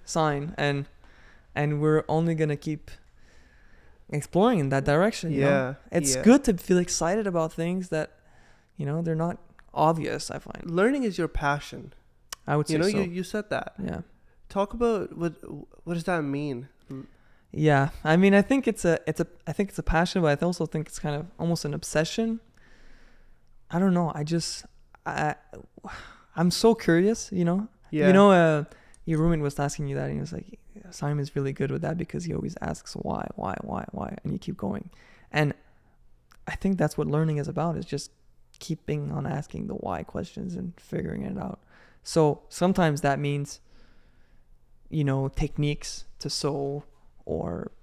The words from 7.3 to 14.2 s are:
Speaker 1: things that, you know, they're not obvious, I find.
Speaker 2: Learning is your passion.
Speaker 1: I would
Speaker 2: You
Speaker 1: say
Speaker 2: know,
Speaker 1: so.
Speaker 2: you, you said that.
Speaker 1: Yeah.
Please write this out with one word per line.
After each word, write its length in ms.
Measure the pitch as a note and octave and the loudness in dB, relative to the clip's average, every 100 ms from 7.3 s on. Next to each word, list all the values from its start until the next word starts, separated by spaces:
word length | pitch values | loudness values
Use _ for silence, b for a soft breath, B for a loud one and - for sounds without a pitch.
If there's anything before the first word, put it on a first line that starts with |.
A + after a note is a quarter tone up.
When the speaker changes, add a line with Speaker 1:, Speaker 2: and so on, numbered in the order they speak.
| E3+ D#3+ | 0 -2
Speaker 1:
things 360 | - E3+ F#3 F3+ | -2 -4 -4 -4
that, 220 | D#3 D3+ - b b b b b - | -4 -4 -10 b b b b b -8
you 80 | C#3 | -4
know, 160 | D#3 | -4
they're 140 | E3+ D#3+ | -2 -2
not 220 | E3+ - - - - | -2 -4 -12 -20 -10
obvious, 560 | - D3+ E3 D3 D3 - | 2 2 2 -2 -6 -6
I 100 | C#3+ | -10
find. 300 | - - - | -12 -12 -4
Speaker 2:
Learning 340 | E3+ G#3+ C#4+ | 2 2 2
is 140 | A#3+ F3 | -2 -2
your 100 | D#3+ | -4
passion. 640 | - C#3+ C#3+ - - - - _ _ _ - - | -2 -2 -2 -6 -14 -16 -20 _ _ _ -14 -2
Speaker 1:
I 100 | D3 | 0
would 120 | D3+ | 2
Speaker 2:
You 60 | D#3+ | 2
Speaker 1:
say 40 | |
Speaker 2:
know, 80 | F3+ | 2
Speaker 1:
so. 80 | G#3 F#3 | 2 0
Speaker 2:
you, 60 | |
you 120 | F3 | -4
said 260 | F3+ A3 G#3 | -6 -6 -4
that. 240 | - - - | -6 -6 -8
Speaker 1:
Yeah. 180 | F#3+ E3 F3 _ | -8 -6 -10 _